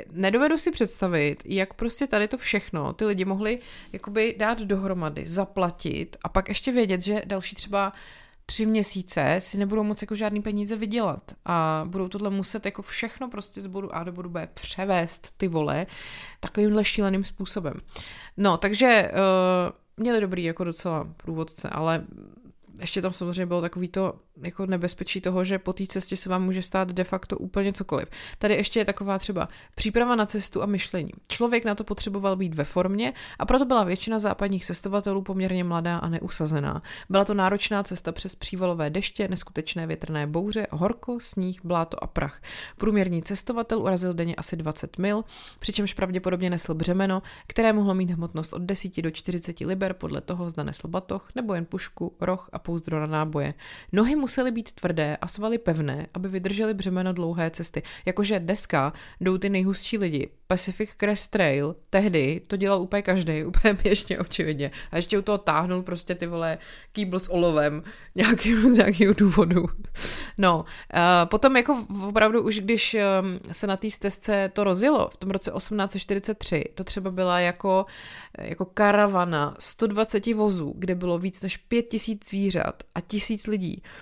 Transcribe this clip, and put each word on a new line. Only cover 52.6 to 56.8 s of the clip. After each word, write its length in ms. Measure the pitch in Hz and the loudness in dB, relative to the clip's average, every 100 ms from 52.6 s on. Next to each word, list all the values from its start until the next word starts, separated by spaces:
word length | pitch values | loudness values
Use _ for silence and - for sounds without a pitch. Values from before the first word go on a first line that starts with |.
| - | -6
pouzdro 300 | 170 160 156 | -6 -4 -4
na 60 | 151 | -2
náboje. 480 | 156 156 151 143 147 - - - | -2 0 -2 -4 -6 -14 -18 -2
Nohy 240 | 185 233 302 | 2 4 4
musely 340 | 262 - 254 | 2 0 0
být 220 | 233 220 | -2 -8
tvrdé 440 | - 175 165 147 151 | -4 -2 0 0 -2
a 80 | 170 | -6
svaly 300 | - 214 233 | -4 -2 0
pevné, 480 | 233 160 147 135 160 | 0 0 0 -4 -6
aby 140 | 180 190 | -6 -4
vydržely 460 | 190 185 196 220 | -4 -2 0 0
břemeno 380 | 202 | 0